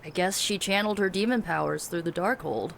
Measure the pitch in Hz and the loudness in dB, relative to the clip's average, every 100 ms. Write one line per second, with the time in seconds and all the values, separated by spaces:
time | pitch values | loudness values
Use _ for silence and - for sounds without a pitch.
0 | - 151 180 196 - 202 - 196 208 208 | -8 0 0 2 0 0 2 2 2 2
1 | 196 190 214 247 185 160 151 151 - 170 | 2 2 2 2 0 0 0 -2 -2 -4
2 | 170 160 180 254 - 113 104 | -2 0 0 0 -2 -2 -4